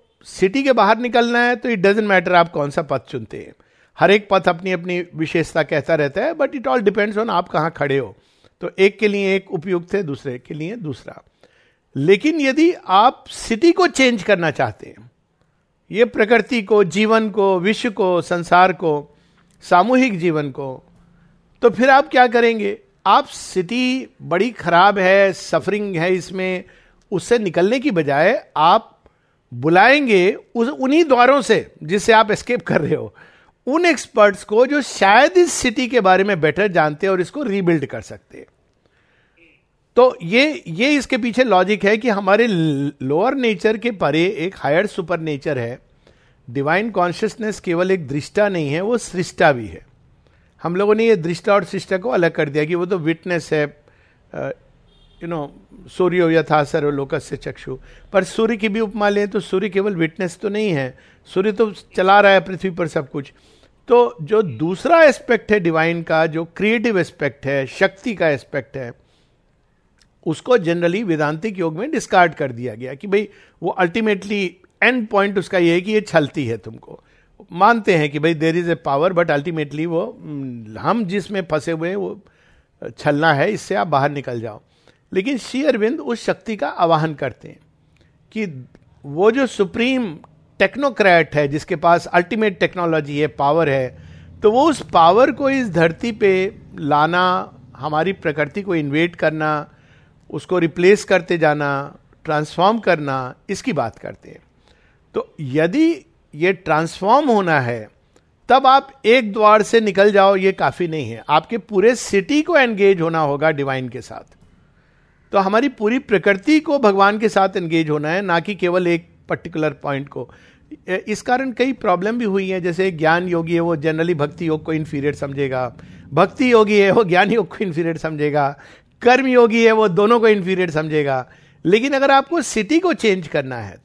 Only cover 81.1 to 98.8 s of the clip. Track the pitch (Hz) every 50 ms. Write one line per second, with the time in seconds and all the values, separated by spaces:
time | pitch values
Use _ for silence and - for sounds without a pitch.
81.1 | 190 208 175 - 208 196 180 165 160 156 - 170 165 160 165 175 190 202 190 180
82.1 | 202 208 - _ _ _ _ _ _ _ _ _ _ _ - - - - - 151
83.1 | 147 143 160 165 151 139 151 202 214 175 - - 185 208 202 175 151 170 - 147
84.1 | 143 143 123 131 123 120 113 113 104 110 _ _ _ _ _ _ _ _ _ _
85.1 | - 185 190 262 285 220 - - - 254 285 302 247 214 208 226 294 302 - 254
86.1 | 233 220 - - 175 - - - 220 202 277 294 - - 175 165 165 156 156 165
87.1 | 151 - 147 127 113 _ - - - - _ _ _ _ _ _ _ _ _ _
88.1 | _ _ _ _ - 220 214 185 143 127 123 - _ _ _ _ _ _ - 143
89.1 | 139 156 190 226 240 277 269 226 - - 202 175 - - 233 254 262 254 240 190
90.1 | 151 165 - - _ _ _ _ _ - 202 190 - 247 285 277 220 - 214 190
91.1 | 175 165 160 - - 147 147 143 143 151 - - 185 151 165 170 170 170 - -
92.1 | - 180 175 - 247 214 220 214 185 156 180 170 - 185 175 170 160 156 147 139
93.1 | 147 143 151 143 - - 143 143 151 165 165 147 135 135 127 123 - - - -
94.1 | - - - - - - - 208 220 247 294 330 277 - - - - 180 165 170
95.1 | 185 220 262 311 240 - 285 269 269 269 254 214 156 170 165 170 160 - - 233
96.1 | 220 220 220 196 190 185 185 196 - - - - - 180 165 143 147 147 151 160
97.1 | 175 180 185 180 180 185 202 - - - - - - - 139 156 151 151 165 190
98.1 | 190 - - 165 143 160 147 143 - 202 190 202 180 160